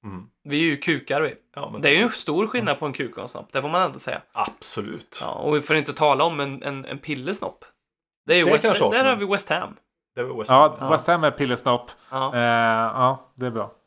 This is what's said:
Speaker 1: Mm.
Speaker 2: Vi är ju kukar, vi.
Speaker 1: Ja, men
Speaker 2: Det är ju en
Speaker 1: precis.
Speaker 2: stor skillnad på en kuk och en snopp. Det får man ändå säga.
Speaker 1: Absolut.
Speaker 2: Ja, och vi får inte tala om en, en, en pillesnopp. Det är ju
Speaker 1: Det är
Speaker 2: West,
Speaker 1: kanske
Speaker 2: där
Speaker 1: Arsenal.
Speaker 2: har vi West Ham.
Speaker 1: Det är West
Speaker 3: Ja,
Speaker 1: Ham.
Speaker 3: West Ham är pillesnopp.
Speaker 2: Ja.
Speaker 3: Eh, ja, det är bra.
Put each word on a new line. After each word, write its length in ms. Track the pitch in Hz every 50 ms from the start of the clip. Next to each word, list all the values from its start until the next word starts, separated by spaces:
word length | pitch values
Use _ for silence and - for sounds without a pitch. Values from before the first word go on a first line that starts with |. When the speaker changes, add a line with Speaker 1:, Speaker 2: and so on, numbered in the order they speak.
| _
Speaker 1:
Mm. 200 | 107 95 90 95 - _ _ _
Speaker 2:
Vi 160 | 147 143 147
är 40 | 165
ju 140 | 165 147 139
kukar, 440 | - - 160 135 - - 139 147
vi. 140 | 156 139 - - _ _ _
Speaker 1:
Ja, 140 | - 139 -
men 100 | 110 -
Speaker 2:
Det 80 | 143 147
är 40 | 143
ju 60 | 170
en 60 | 214 240
Speaker 1:
precis. 140 | - -
Speaker 2:
stor 260 | - - 151 165 - 147
skillnad 320 | - 247 220 180 143 -
på 60 | 160
en 80 | 147 127
kuk 240 | - 143 113 - -
och 60 | 98
en 60 | -
snopp. 180 | - - - _
Det 100 | - 139
får 80 | 131 147
man 120 | 160 180
ändå 180 | 185 156 127 120
säga. 220 | - - 131 - - _ _
Speaker 1:
Absolut. 840 | 113 107 - - _ - - - - 101 104 - 85 - _ - -
Speaker 2:
Ja, 100 | - -
och 240 | - - - 147 151
vi 60 | 147
får 140 | - - 151
inte 180 | 156 143 151 139
tala 300 | - 156 147 139 131 151
om 160 | 170 165 147
en, 240 | 143 139 135 - -
en, 220 | 139 139 135 131
en 120 | - - 143
pillesnopp. 640 | - - 151 131 127 147 208 208 - 92 - _ - - _ _ _ _ _ _ _ _ _ _ _
Det 80 | 139 165
är 40 | 180
ju 60 | 170
Speaker 1:
Det 60 | 170
är 40 | 196
Speaker 2:
West, 100 | - -
Speaker 1:
kanske 200 | 220 190 - 135
Speaker 2:
där 60 | 123
Speaker 1:
Arsenal. 180 | 214 240 262 269
Speaker 2:
har 80 | 254
vi 100 | 208 202
West 240 | 190 202 196 - -
Ham. 260 | 151 175 190 - - _ _ _ _ _ _ _ _
Speaker 1:
Det 60 | 127
är 40 | 123
West 260 | 127 131 117 107 110
Speaker 3:
Ja, 260 | 127 135 151 151 - -
Speaker 1:
Ham. 120 | 139 135
Speaker 3:
West 160 | 156 151 - -
Ham 160 | 175 170 160
är 80 | 147
pillesnopp. 600 | - - 147 127 123 120 - 131 123 120 - - - _ _ -
Speaker 2:
Ja. 240 | 131 131 131 135 120
Speaker 3:
Eh, 60 | 120
ja, 920 | 120 120 117 117 117 113 113 113 113 113 107 135 127 127 131 - - _ _
det 100 | - 127
är 60 | 123
bra. 200 | 113 113 104 104 - _ _